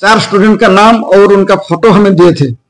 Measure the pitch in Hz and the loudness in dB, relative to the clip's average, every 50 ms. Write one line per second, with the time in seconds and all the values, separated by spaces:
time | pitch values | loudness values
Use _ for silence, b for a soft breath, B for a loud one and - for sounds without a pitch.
0 | 190 208 226 208 - - 196 196 208 214 208 202 226 202 185 202 214 226 233 220 | -2 -2 -2 -2 -2 -4 -2 0 0 0 0 0 0 0 0 2 2 0 0 -2
1 | - - 185 196 202 202 202 196 190 202 196 190 - - 254 - - 226 170 202 | -2 0 2 2 2 2 2 0 0 0 -2 -4 -4 -8 -6 -2 0 0 2 2
2 | 208 196 190 160 180 175 160 - 139 127 120 - _ | 2 2 2 2 2 2 2 0 -4 -6 -6 -12 _